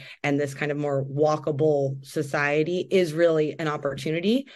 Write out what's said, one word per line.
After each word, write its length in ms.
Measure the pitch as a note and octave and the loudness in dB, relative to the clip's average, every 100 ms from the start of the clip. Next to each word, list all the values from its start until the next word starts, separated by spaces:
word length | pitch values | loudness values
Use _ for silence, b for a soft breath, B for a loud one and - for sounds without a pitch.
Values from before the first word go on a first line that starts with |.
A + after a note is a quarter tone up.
| B B | B B
and 160 | D3 C#3+ | -2 0
this 140 | C#3+ | -2
kind 180 | C3+ D3 | -4 -4
of 60 | D3 | -2
more 260 | D3 C#3 | -2 -2
walkable 1000 | C3+ C#3 D3+ D3+ D#3+ C#3 D#3 C#3+ C#3 C#3 - | -2 2 2 2 -2 0 2 2 0 -4 -8
society 840 | D#3+ C#3 D3+ C#3+ D3 D#3 F3+ - | -6 -4 0 0 2 0 -2 0
is 220 | F#3+ F3 | 2 2
really 420 | D#3 E3+ D#3+ D3+ C#3+ | 4 4 4 0 -2
an 80 | D#3+ | -4
opportunity. 800 | D3+ D3 C3+ C3+ D#3+ F#3 B3+ B | -2 -4 -4 -4 -2 2 0 B